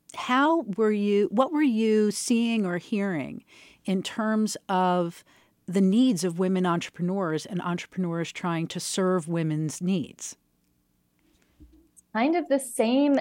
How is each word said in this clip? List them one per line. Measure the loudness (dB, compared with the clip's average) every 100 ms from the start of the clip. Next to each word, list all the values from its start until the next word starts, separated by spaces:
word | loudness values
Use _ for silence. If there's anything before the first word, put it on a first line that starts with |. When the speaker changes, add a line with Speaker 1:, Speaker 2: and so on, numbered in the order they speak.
| -20
Speaker 1:
how | -10 0 2 4 2
were | -2 0 0
you, | 2 2 2 2
what | 2 0
were | 2
you | 2 2 2 4 2
seeing | 0 0 0 2 0
or | 0 -4
hearing | -4 -4 -2 -4 -6 -10 -18 -20 -20 _
in | -4 -4
terms | -4 -4 -2 0 0 -4 -2
of | 2 2 2 0 -6 -20 _ _ _ -4
the | 2
needs | 4 6 4 2
of | -2 0
women | 0 2
entrepreneurs | 2 0 -4 -4 -4 -2 -2 -4
and | -4 -6
entrepreneurs | -4 -6 -6 -4 -4 -2 -6
trying | -6 -4 -2 -4
to | -6
serve | -6 0 0 0 0
women's | -2 0 0 -2 -4
needs? | -2 -2 -2 -10 -16 -16 _ _ _ _ _ _ _ _ _ _ _ _ -20 _ _ _ _
Speaker 2:
Kind | -2 0 0
of | 0
the | -2
same | 0 -2 2 2 4 2